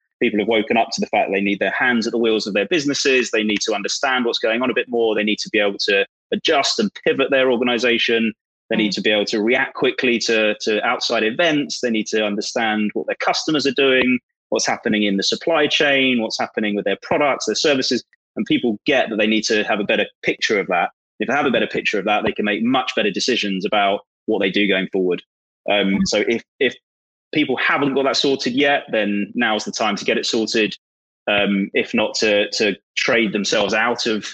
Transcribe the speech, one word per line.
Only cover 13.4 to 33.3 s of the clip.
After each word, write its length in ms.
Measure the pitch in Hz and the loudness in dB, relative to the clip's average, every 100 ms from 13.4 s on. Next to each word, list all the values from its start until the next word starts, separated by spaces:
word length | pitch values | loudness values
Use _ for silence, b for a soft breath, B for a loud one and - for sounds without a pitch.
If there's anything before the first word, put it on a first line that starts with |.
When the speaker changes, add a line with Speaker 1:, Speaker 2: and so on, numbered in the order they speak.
| - 151 135 | -2 0 0
Speaker 1:
are 60 | |
doing, 460 | 135 135 131 127 123 - _ _ | 2 2 4 2 0 -4 _ _
what's 180 | 113 - | -2 -2
happening 340 | 113 113 107 | -2 0 0
in 160 | 104 98 | 2 0
the 60 | |
supply 420 | - 110 - 160 151 | -2 -2 0 0 2
chain, 560 | - 147 139 131 123 | 2 2 2 2 2
what's 160 | 110 - | -2 -4
happening 360 | 113 - 104 101 | -4 -2 -2 0
with 100 | 98 | -2
their 140 | 98 | -4
products, 460 | - 165 143 117 - | -2 0 2 0 -2
their 80 | 107 | 0
services. 480 | 160 135 127 120 - _ _ - | 2 2 0 -2 -4 _ _ -8
And 100 | 107 | -2
people 340 | 147 120 104 - | 0 0 -2 0
get 240 | 131 107 | 0 0
that 60 | 107 | 0
they 80 | 107 | 2
need 180 | 110 - | 2 2
to 180 | 110 | 0
have 160 | 107 107 | 0 -2
a 40 | |
better 220 | 101 104 98 - | 0 0 -2 -4
picture 380 | - - - 104 | -4 -2 0 0
of 80 | 87 | 2
that. 240 | 87 95 - _ - | 0 0 -6 _ -8
If 100 | 107 | -2
they 40 | |
have 140 | 139 143 | 0 2
a 40 | |
better 140 | 117 107 | 2 0
picture 320 | 120 - 104 | -2 -2 -2
of 80 | 98 | 0
that, 180 | 107 | 0
they 80 | 107 | 0
can 140 | - 107 | -2 -2
make 160 | 104 | 0
much 320 | 117 131 127 - | 0 0 -2 -2
better 140 | 107 | -2
decisions 560 | 90 - 113 104 95 98 | -2 -2 -2 -2 -4 -2
about 360 | 107 101 101 - _ - | 2 2 0 -6 _ -4
what 100 | 104 | 0
they 140 | 98 | 0
do 160 | 95 101 | 2 2
going 200 | 95 92 | 2 0
forward. 300 | 98 90 87 - _ _ _ - | -2 0 -2 -6 _ _ _ -2
Um, 280 | 101 98 101 | 0 2 0
Speaker 2:
Mm. 60 | 95 | 0
Speaker 1:
so 180 | 104 110 | 0 0
if, 160 | 117 - _ | -2 -6 _
if 160 | 127 - _ _ _ _ _ | -2 -2 _ _ _ _ _
people 220 | 156 139 120 | -2 0 0
haven't 360 | - 160 139 | 0 0 0
got 100 | 135 | 0
that 140 | 135 - | 0 0
sorted 360 | 143 135 131 | 0 0 0
yet, 300 | 127 143 139 - | 0 2 0 0
then 400 | 113 104 101 101 120 | -2 0 -2 -4 -2
now's 280 | 117 107 | 0 0
the 80 | - | -4
time 240 | - 110 101 | -2 -2 -2
to 80 | - | -2
get 120 | 110 | -2
it 80 | - | 0
sorted. 500 | 117 107 117 101 - _ _ _ _ - | -2 0 0 0 -4 _ _ _ _ -2
Um, 420 | 104 101 98 98 | 0 2 0 0
if 200 | 110 - | -2 -2
not 200 | 113 107 - | -2 -2 0
to, 340 | 110 104 104 | 2 2 2
to 240 | - 107 92 _ - | 0 0 -2 _ -4
trade 340 | - 117 107 | 0 2 2